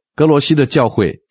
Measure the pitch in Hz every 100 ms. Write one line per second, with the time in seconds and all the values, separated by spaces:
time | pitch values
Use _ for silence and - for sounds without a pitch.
0 | _ - 156 147 - 156 131 143 120 -
1 | 92 - _